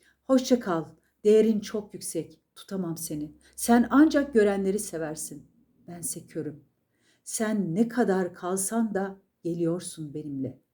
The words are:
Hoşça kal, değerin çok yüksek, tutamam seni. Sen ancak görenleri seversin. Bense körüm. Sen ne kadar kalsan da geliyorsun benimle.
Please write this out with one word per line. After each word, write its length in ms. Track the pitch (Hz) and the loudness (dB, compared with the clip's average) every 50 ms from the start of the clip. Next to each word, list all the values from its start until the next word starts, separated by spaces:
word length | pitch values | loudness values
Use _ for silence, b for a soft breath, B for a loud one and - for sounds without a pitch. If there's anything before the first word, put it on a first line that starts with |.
| _ _ _ _ _ | _ _ _ _ _
Hoşça 340 | - 269 254 254 - 254 240 | 2 2 2 4 4 0 0
kal, 240 | - 208 175 165 156 - - _ _ _ _ _ - | 2 0 -2 -4 -4 -6 -12 _ _ _ _ _ 4
değerin 360 | 208 214 214 214 220 220 208 | 6 6 6 6 6 2 0
çok 340 | 202 - - 214 214 - - | -2 -6 -8 -8 -8 -8 -14
yüksek, 460 | 175 - - - 170 151 156 160 _ _ _ _ | -14 -12 -8 -6 -6 -8 -8 -12 _ _ _ _
tutamam 420 | - - - - 190 180 165 165 | -20 -16 -10 -6 -6 -4 -4 -6
seni. 360 | 165 - - 156 151 151 151 - b b b b | -6 -8 -8 -8 -8 -8 -10 -12 b b b b
Sen 300 | b - - 233 247 233 - | b 2 4 4 4 4 4
ancak 440 | - 269 311 320 311 285 277 277 - | 6 6 6 6 6 2 0 2 4
görenleri 440 | 226 208 208 196 196 196 190 190 208 | 4 4 4 2 0 0 0 0 -2
seversin. 680 | - - - 160 160 151 156 156 - - 151 147 - _ _ _ _ _ _ _ _ - | -4 -6 -6 -6 -6 -6 -6 -8 -10 -12 -12 -16 -20 _ _ _ _ _ _ _ _ -18
Bense 380 | 175 175 165 - - 170 - | -14 -10 -8 -8 -8 -10 -12
körüm. 380 | - - 170 147 151 151 147 _ _ _ _ _ _ _ _ _ _ _ _ _ | -12 -8 -8 -8 -8 -10 -12 _ _ _ _ _ _ _ _ _ _ _ _ _
Sen 500 | - - - 226 214 220 208 190 165 160 | -10 -6 -4 -2 -2 0 -2 -2 0 2
ne 140 | 196 233 233 | 2 0 0
kadar 460 | - 247 233 190 190 190 185 175 - | 2 0 2 2 2 0 0 -2 -4
kalsan 600 | - - 175 185 190 190 - 226 226 226 214 202 | -8 -6 -4 -4 -2 -4 -2 -2 0 -2 0 0
da 240 | 190 196 190 196 - _ _ _ _ - | -2 -4 -4 -8 -12 _ _ _ _ -6
geliyorsun 720 | 170 170 170 170 165 170 180 175 - - 165 156 147 139 | -6 -4 -2 0 0 0 -2 -6 -10 -12 -12 -12 -10 -10
benimle. 440 | 151 151 151 143 135 131 123 - _ _ _ | -10 -10 -8 -6 -6 -6 -6 -8 _ _ _